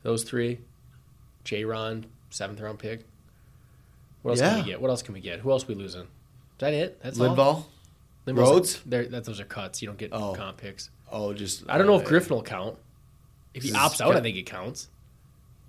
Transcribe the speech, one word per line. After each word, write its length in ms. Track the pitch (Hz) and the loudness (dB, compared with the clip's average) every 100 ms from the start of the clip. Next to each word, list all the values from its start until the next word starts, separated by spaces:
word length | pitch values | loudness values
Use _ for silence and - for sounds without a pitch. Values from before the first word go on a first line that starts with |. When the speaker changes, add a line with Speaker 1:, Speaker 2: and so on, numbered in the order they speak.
Speaker 1:
Those 200 | 117 113 | -2 -2
three? 340 | - 123 117 120 - - - - - - - - | -2 -2 -2 -4 -12 -20 -20 -20 -20 -20 -20 -18
J-Ron, 640 | - 104 110 110 110 113 113 - - | -8 -4 -4 -4 -4 -6 -10 -20 -16
seventh 300 | - 101 104 | -10 -8 -8
round 180 | 107 107 | -10 -8
pick? 260 | 107 113 - - - _ - - - - - - - - | -8 -10 -12 -20 -20 _ -20 -20 -20 -20 -20 -20 -20 -8
What 100 | - | -2
else 80 | 120 | 2
can 180 | 151 220 | 4 2
Speaker 2:
Yeah. 60 | |
Speaker 1:
we 60 | 123 | -2
get? 100 | 92 | -2
What 100 | 127 | -2
else 120 | 123 | -2
can 120 | - | -4
we 60 | 95 | -12
get? 200 | 95 107 | -10 -6
Who 100 | 123 | 0
else 160 | 135 131 | 0 0
we 80 | |
losing? 280 | 101 98 90 | -8 -8 -12
Is 40 | 87 - - - - - | -16 -20 -20 -20 -20 -6
that 160 | 139 | -2
it? 260 | 147 185 - | 0 -2 -6
That's 160 | 127 117 | -6 2
all? 160 | 127 127 | 4 6
Speaker 2:
Linval? 280 | 135 160 - - - - - - - | 6 4 -2 -18 -20 -20 -20 -12 -2
Speaker 1:
Linval's 240 | 127 123 | 6 8
Speaker 2:
Rhodes? 320 | 170 180 - | 8 6 -2
Speaker 1:
a, 40 | - | -4
they're, 180 | 123 120 | -2 -2
that, 160 | 120 | -6
those 160 | 113 101 | -8 -10
are 40 | |
cuts. 360 | 101 - 95 - | -10 -10 -10 -8
You 60 | 107 | -10
don't 100 | 104 | -10
get 120 | 107 | -8
Speaker 2:
Oh. 220 | 110 104 | -6 -4
Speaker 1:
comp 240 | 95 95 90 | -6 -8 -12
picks. 320 | 104 95 - - - | -14 -14 -18 -20 -12
Speaker 2:
Oh, 220 | 110 104 | -6 -4
just, 320 | 104 98 - - | -4 -6 -6 0
Speaker 1:
I 100 | 151 | 4
don't 80 | 196 | 6
know 100 | 196 | 6
if 80 | |
Speaker 2:
uh, 40 | - | 6
Speaker 1:
Griffin 280 | 151 - 123 | 4 4 -2
will 60 | |
count. 340 | - 98 101 - - - - - - - - | -4 -6 -8 -10 -16 -20 -20 -20 -20 -20 -20
If 80 | 131 | -8
he 80 | 135 | -2
Speaker 2:
Is 40 | |
Speaker 1:
opts 260 | 131 147 - | 2 2 4
out, 120 | 123 | 4
Speaker 2:
Ke- 40 | 180 | 4
Speaker 1:
I 40 | |
think 160 | 117 92 | 2 -4
it 80 | |
counts. 440 | 92 92 101 151 - - - - - - - - | -8 -10 -10 -10 -16 -20 -20 -20 -20 -20 -20 -20